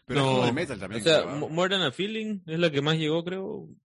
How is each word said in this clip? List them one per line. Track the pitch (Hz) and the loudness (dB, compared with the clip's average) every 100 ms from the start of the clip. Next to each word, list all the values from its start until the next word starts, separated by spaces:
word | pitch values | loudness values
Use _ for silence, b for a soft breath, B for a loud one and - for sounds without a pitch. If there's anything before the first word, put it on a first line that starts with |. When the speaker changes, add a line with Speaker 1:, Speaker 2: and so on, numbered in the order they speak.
Speaker 1:
Pero | - 147 | -4 0
es | 135 | 4
como | 131 | 4
Speaker 2:
No. | 120 | 2
Speaker 1:
de | |
metal | 131 170 107 | 0 -4 -8
también, | 92 113 | -8 -2
Speaker 2:
O | |
sea, | 165 151 | 4 4
Speaker 1:
creo, | 85 | 4
¿ah? | 147 | -4
Speaker 2:
Mo-, | 143 | -4
More | 160 185 196 | 0 0 2
Than | 156 | 0
a | |
Feeling | - 202 220 220 202 | -2 -4 -4 -6 -6
es | 160 165 | -6 0
la | 170 | 2
que | 143 | 2
más | 147 160 | 2 2
llegó, | 151 165 | 2 0
creo, | 170 185 190 151 110 - | -2 -6 -6 -10 -12 -20